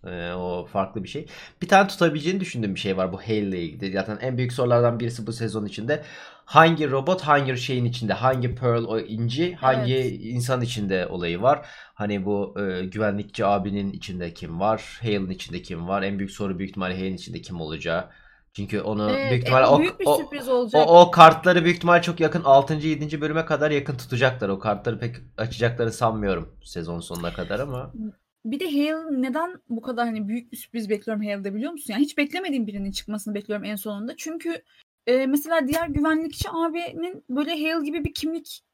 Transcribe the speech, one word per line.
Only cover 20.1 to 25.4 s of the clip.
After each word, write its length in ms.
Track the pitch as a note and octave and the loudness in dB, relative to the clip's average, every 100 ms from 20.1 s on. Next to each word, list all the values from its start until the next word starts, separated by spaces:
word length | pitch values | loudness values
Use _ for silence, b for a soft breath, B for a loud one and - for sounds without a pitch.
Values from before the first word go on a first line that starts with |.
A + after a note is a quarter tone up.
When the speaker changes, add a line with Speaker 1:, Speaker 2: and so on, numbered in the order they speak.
| B3+ | 2
Speaker 2:
sürpriz 320 | - D4 B3+ | 0 -8 -2
Speaker 1:
o, 40 | |
Speaker 2:
olacak. 320 | B3+ A#3+ D#3 D#3 | 0 2 4 10
Speaker 1:
o 220 | E3+ F3 | 12 10
kartları 540 | E3 D#3+ D#3 F3+ F3+ | 12 10 12 4 4
büyük 120 | E3 F3 | 4 2
ihtimalle 260 | E3+ F3 | 6 6
çok 180 | E3+ E3 | 4 0
yakın 220 | D#3 E3 | 0 2
altıncı, 460 | C#3 C3+ C3+ D#3 D3+ | 8 8 8 0 0
yedinci 320 | D3+ D3+ D3+ | -2 -4 -4
bölüme 240 | D3+ D#3 | -2 -2
kadar 260 | D#3+ D3+ D3+ | 0 0 2
yakın 260 | D3 C#3+ B2+ | 0 -2 -8
tutacaklar. 520 | - B2 C3 B2+ G2+ | -4 2 2 2 -4
O 100 | G2 | -2
kartları 400 | A2 G#2 - A2 | -2 -2 -2 -4
pek 180 | A#2+ - - | -6 -8 -16
açacaklarını 560 | - | -8